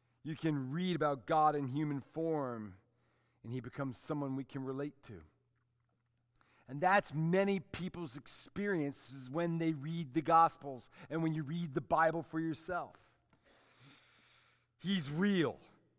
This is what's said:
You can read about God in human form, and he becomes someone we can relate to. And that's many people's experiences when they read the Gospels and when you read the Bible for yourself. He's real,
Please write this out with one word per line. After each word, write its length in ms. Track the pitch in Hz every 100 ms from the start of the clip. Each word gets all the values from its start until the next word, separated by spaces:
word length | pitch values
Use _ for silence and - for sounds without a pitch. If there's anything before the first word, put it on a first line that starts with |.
| _ _
You 100 | 147
can 380 | 156 160 147 131
read 240 | 160 185 160
about 300 | 151 139 -
God 280 | 156 151
in 140 | 147 131
human 320 | 139 151 139
form, 760 | - 160 165 151 131 117 104 92 _ _ _ _ _ _
and 80 | 113
he 80 | 127
becomes 360 | 120 - 135 117
someone 380 | - 151 139
we 100 | 135
can 200 | 131 139
relate 360 | 131 135 147 -
to. 180 | - 92 78 _ _ _ _ _ _ _ _ _ _ _ _ _ -
And 120 | 143
that's 340 | 180 202 -
many 460 | 147 160 185 196 196
people's 560 | - - 180 175 165 139
experiences 1120 | - - - 190 202 175 143 135 - 135 127
when 280 | 156 170 165
they 140 | 165
read 420 | 147 147 165 139
the 80 | 156
Gospels 680 | 151 165 165 - 139 123 - - 147
and 140 | 165
when 100 | 160
you 120 | 156
read 300 | 139 170 170
the 60 | 135
Bible 440 | 120 160 160 160
for 160 | 151 160
yourself. 560 | 160 143 - 175 120 - _ _ _ _ _ _ _ _ - - _ _ _ _ _ _ _ _
He's 320 | 175 190 135
real, 460 | 151 202 190 131 - - _ _